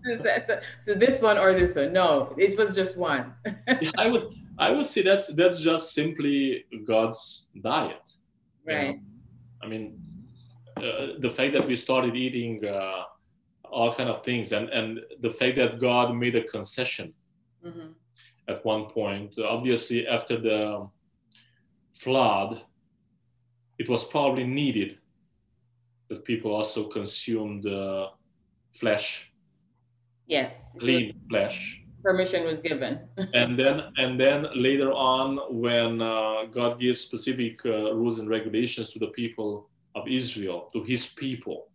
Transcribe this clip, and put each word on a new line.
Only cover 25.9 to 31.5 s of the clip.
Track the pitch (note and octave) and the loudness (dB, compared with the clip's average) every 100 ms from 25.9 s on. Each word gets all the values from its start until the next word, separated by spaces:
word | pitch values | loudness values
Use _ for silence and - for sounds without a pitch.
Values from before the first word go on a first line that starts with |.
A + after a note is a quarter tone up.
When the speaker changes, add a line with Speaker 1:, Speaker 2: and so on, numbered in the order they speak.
| _ _ | _ _
Speaker 2:
that | A2 - | -12 -4
people | A#2 A2 | -4 -2
also | G#2 G#2+ - G#2+ | -2 -2 -4 -6
consumed, | A2+ G2+ - - A2+ G#2 G2+ G2+ | -6 -6 -6 -2 -4 -4 -6 -6
uh, | G2 G2 F#2+ F#2+ - _ _ _ _ _ | -4 -4 -4 -6 -10 _ _ _ _ _
flesh, | - A#2 - - - - _ _ _ _ _ _ _ _ _ _ | -4 0 0 -2 -8 -14 _ _ _ _ _ _ _ _ _ _
Speaker 1:
Yes. | D3 B2+ - - | 0 0 -8 -20
So | - | -4
Speaker 2:
clean | B2 B2+ G#2+ G#2+ - | 2 2 0 -8 -4
flesh. | A2 G2 | 0 0